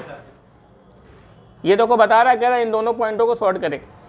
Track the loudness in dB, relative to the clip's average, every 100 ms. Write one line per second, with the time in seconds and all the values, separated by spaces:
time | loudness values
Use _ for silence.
0 | -10 -18 -20 -20 _ _ _ _ -20 -20
1 | -20 -20 -20 -20 -20 -8 0 2 2 2
2 | 4 4 4 2 0 0 -2 -2 -2 -4
3 | -4 -2 -2 0 -2 -2 -6 -8 -12 -20